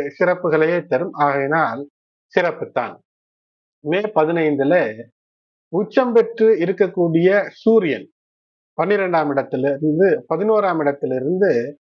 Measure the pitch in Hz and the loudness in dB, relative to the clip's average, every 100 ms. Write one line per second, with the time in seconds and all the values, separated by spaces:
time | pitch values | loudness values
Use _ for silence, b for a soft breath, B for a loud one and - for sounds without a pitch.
0 | 143 - 180 180 175 156 160 175 - 131 | -4 -2 0 0 0 2 2 0 -2 -4
1 | 196 - 143 139 139 160 135 120 143 _ | -2 0 0 0 0 0 0 -4 -12 _
2 | _ _ _ 190 170 - - - 113 - | _ _ _ 0 0 -4 -6 -6 -6 -10
3 | _ _ _ _ _ _ _ _ 147 185 | _ _ _ _ _ _ _ _ -4 -4
4 | 208 175 156 170 156 143 139 175 120 110 | -2 -2 0 0 0 0 0 0 0 -6
5 | 120 _ _ _ _ _ - 170 208 269 | -18 _ _ _ _ _ -8 -6 -2 0
6 | 247 226 220 - 220 180 175 185 190 185 | 2 2 0 2 2 2 0 0 -2 0
7 | 170 165 180 202 165 - 220 226 175 - | 0 2 2 2 -2 -2 2 4 2 -4
8 | - _ _ _ _ _ _ - 175 202 | -8 _ _ _ _ _ _ -6 -2 0
9 | 190 165 147 135 131 131 139 139 156 156 | 0 0 0 -2 -2 -2 -2 0 0 2
10 | 190 147 - 165 208 214 196 165 143 143 | 2 2 -2 -2 0 2 2 0 -2 -2
11 | 135 131 139 185 196 120 131 147 _ | -4 -4 -2 0 2 0 -2 -10 _